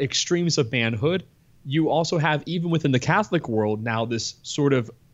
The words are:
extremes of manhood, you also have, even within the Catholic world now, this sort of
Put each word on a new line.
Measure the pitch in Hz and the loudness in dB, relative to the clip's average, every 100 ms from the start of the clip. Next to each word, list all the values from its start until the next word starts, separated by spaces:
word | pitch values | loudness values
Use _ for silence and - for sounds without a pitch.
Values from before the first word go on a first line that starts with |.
extremes | 135 - - 175 175 151 | -2 -2 0 0 2 2
of | 117 | 2
manhood, | 127 113 117 143 185 - _ _ - | 2 0 0 0 -2 -6 _ _ -16
you | - 147 156 | -4 0 2
also | 147 165 175 | 2 0 2
have, | 160 151 - | 2 0 -2
even | 175 170 | -4 0
within | 165 151 | 0 2
the | 127 | 2
Catholic | 139 185 214 175 - | 2 0 2 -2 0
world | 110 107 107 | 0 0 0
now, | 117 113 | -2 -2
this | 113 117 - - | -2 -4 -6 -10
sort | - - 143 | -8 0 2
of | 127 110 - _ | 2 -2 -10 _